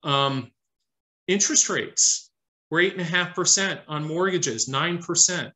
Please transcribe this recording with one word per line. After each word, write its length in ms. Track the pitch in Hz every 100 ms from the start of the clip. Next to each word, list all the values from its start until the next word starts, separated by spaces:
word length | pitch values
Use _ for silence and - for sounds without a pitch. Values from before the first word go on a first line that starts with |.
Um, 480 | 156 139 139 135 117 _ _ _ _ _ _ _ _
interest 420 | 190 - 311 -
rates 640 | 180 110 - - - - _ _ _ _
were 100 | 160
eight 120 | 185
and 80 | 190
a 40 |
half 300 | 170 180 175
percent 460 | 175 180 - 196 160 -
on 180 | 151 151
mortgages, 600 | 160 185 185 147 113 113
nine 340 | 135 160 175
percent. 500 | 170 170 - 180 120